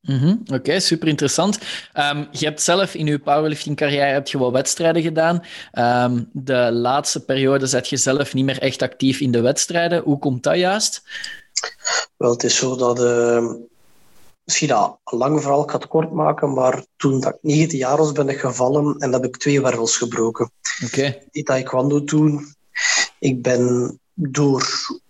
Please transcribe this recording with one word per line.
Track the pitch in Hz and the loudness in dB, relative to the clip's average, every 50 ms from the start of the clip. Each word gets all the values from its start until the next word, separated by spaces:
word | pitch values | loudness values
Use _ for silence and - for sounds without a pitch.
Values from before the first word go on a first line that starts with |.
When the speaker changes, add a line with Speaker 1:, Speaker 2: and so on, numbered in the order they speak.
| _ | _
Speaker 1:
Mhm, | - 139 127 135 165 208 233 - - 135 | -2 0 2 4 2 2 2 -2 -4 -6
oké, | 127 - 135 156 190 | -2 0 0 0 2
superinteressant. | 185 - 165 160 180 160 151 - 147 131 - - 170 202 214 - - - - - - - _ | 2 0 0 0 0 0 0 2 0 0 0 0 0 0 -2 -4 -8 -12 -12 -12 -14 -8 _
Ehm, | - 143 143 143 147 147 - | -2 -2 0 -2 -4 -6 -8
je | - 135 156 | -6 -4 -4
hebt | 151 151 - | -4 -2 -2
zelf | - - 175 190 196 - - | 0 2 2 2 2 -2 -2
in | 165 156 | -4 -2
je | 147 147 143 | -2 -2 -2
powerlifting | - 143 143 151 156 156 151 - - 156 147 | 0 2 2 2 2 0 -2 -4 -4 -6 -2
carrière, | - 151 143 143 143 139 139 135 | 0 0 0 2 2 2 2 2
heb | 143 139 | 0 -2
je | - - 139 | -2 -2 0
wel | 127 123 | 0 2
wedstrijden | 120 131 139 - - - 165 165 160 170 | 2 0 0 0 -2 0 2 2 2 2
gedaan. | 156 165 160 160 160 165 175 175 175 - - - - - | 0 0 0 2 2 2 2 0 -4 -8 -18 -18 -18 -10
Ehm, | - - 117 120 123 123 123 123 123 120 117 - | -2 0 2 2 4 2 2 2 0 -2 -4 -4
de | - 135 131 135 131 123 123 117 | -10 -8 -4 0 2 2 2 2
laatste | 117 117 120 120 131 143 143 - - 147 - | 2 0 0 2 0 0 0 -2 -6 -6 -4
periode | - 135 135 135 131 139 139 135 | -2 0 2 4 4 2 2 2
zat | 127 139 123 123 - | 0 0 -2 -2 -2
je | 147 | -4
zelf | 127 - 139 131 143 143 - - | 0 0 2 2 0 0 -2 0
niet | 131 135 | 0 0
meer | 135 131 127 | 0 0 0
echt | - 135 127 - | -2 -2 0 0
actief | 131 123 - _ 139 135 131 - | -4 -4 -2 _ 0 0 2 2
in | 143 127 | 0 2
de | 120 117 | 2 4
wedstrijden. | 113 123 147 - - - 170 170 170 170 175 170 - | 2 2 2 0 -2 -2 0 0 0 2 0 0 2
Hoe | - 143 139 | 0 -2 0
komt | - 147 127 123 - | 0 -4 -4 -2 0
dat | 151 160 | 0 2
juist? | 175 180 185 196 220 214 - - - _ - - - - - - - - _ _ - - - - _ - - - - - _ _ | 2 2 0 0 0 -2 -4 -4 -8 _ -14 -14 -12 -12 -12 -14 -18 -20 _ _ -6 -6 -6 -12 _ -6 -4 -4 -4 -4 _ _
Speaker 2:
Wel, | _ - 120 | _ 0 0
het | 120 120 - | 0 2 0
is | 117 - | 0 0
zo | - 131 127 127 | 0 0 -2 -2
dat, | 127 123 120 120 123 123 | 0 0 0 2 2 2
ehm, | 120 120 120 120 120 120 120 117 117 - - - - _ _ _ _ _ _ - - - - - - _ _ _ | 2 4 2 2 4 2 2 0 -2 -6 -10 -12 -20 _ _ _ _ _ _ -20 -20 -20 -20 -20 -20 _ _ _
misschien | - - - 160 | -4 -2 -2 0
dat | 143 127 107 95 - - _ _ | 0 2 2 2 0 -2 _ _
lang | - - 117 127 143 151 151 | -8 -4 -2 0 2 0 0
verhaal, | 135 139 139 143 147 | 0 2 0 0 0
ik | 147 | -2
ga | - | -4
het | - - | -6 -6
kort | - - 160 160 160 | -2 -2 -2 0 0
maken, | - 160 156 156 147 - - 143 135 | -2 0 0 0 0 0 -2 -2 0
maar | 131 127 127 127 131 - _ _ | 2 2 0 0 -2 -8 _ _
toen | _ - 139 135 131 | _ 0 0 2 2
dat | 127 - - | 0 -2 -4
ik | - | -2
negentien | - 156 147 151 165 160 160 131 | -2 0 2 2 2 2 0 -2
jaar | 131 127 143 | 0 0 2
was, | 151 156 151 | 2 2 2
ben | 139 151 143 135 | 2 0 -2 -2
ik | 139 131 | -2 -2
gevallen | - 127 120 - 127 127 143 151 147 147 139 | -4 -4 0 0 0 2 2 2 2 0 -2
en | - 143 139 135 | -2 -2 0 0
heb | 127 127 | 0 0
ik | 127 - | -2 -6
twee | - - 147 143 139 | -2 0 2 2 2
wervels | 131 127 120 113 113 110 - | 2 2 0 0 -2 -2 0
gebroken. | - 123 113 117 117 113 113 113 - 120 117 _ _ _ - - - - | -2 -2 -4 -2 0 0 0 0 -2 -4 -4 _ _ _ -8 -6 -6 -6
Speaker 1:
Oké. | 117 - 139 135 143 123 - - - | -4 -2 0 0 0 -2 -6 -14 -12
Speaker 2:
Die | - 156 147 | -10 -8 -2
taekwondo | - 135 131 123 - - 131 135 143 143 147 143 | -2 -2 -2 -2 -2 -2 0 2 2 2 0 0
toen. | 143 156 151 151 151 147 143 147 147 - _ _ _ _ - - - - - - - _ _ | 0 2 4 4 4 2 0 -6 -12 -20 _ _ _ _ -4 -2 0 0 0 -2 -4 _ _
Ik | - 139 131 123 | 0 0 0 0
ben | 120 127 123 120 123 123 123 123 123 - - - _ _ _ | 0 0 2 2 2 2 2 0 -2 -4 -6 -12 _ _ _
door | - 160 139 131 143 147 143 135 127 - - - - - - - - _ | -4 -4 -2 0 2 2 2 2 2 0 -4 -4 -6 -6 -8 -10 -12 _